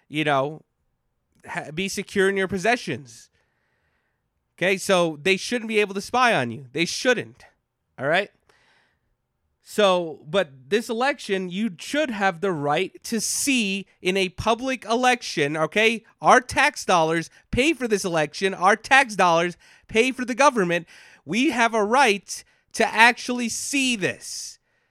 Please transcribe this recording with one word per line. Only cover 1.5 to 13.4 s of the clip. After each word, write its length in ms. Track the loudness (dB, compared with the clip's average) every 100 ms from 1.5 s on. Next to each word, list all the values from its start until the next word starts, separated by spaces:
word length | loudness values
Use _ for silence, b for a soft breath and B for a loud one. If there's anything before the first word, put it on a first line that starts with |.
| -12 -8
be 140 | -6 -6
secure 400 | -6 -4 0 0
in 80 | 0
your 100 | -2
possessions. 840 | -2 0 -2 -2 -10 -10 -20 -20 _ _ _ _ _ _ _ _ _ _ _ _ -4
Okay, 200 | -2 0
so 420 | 2 2 2 0
they 160 | 0 0
shouldn't 320 | -2 -6 -2
be 120 | 0
able 120 | 0
to 80 | -4
spy 320 | -4 0 2
on 200 | 2 0
you. 140 | -6 -8
They 120 | -4
shouldn't, 600 | -4 -2 0 0 -2 -14 -20 _ _ _ _ -8
all 80 | -2
right? 240 | 0 -2 _ _ _ _ _ _ _ _ _ _ _ _ _
So, 600 | -6 2 4 4 -2 -10
but 260 | -4 -2 -2 -6 -4
this 200 | -2 -2
election, 600 | -2 -2 -2 -4 -4 -4
you 220 | -4 -6 -6
should 320 | -6 -2 -2
have 300 | 0 -2 0
the 120 | -2
right 500 | -2 -2 -2 -2 -8
to 180 | -6 -4
see 640 | -4 -4